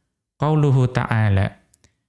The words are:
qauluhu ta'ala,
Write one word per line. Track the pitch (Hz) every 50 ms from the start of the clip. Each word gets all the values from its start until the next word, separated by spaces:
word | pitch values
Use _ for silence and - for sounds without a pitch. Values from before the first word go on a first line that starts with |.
| _ _ _ _ _ _ _ -
qauluhu | 143 151 156 151 147 143 127 131 127 120
ta'ala, | - 120 - - 117 110 110 107 98 98 101 107 - _ _ _ _ _ _ _ _ _ _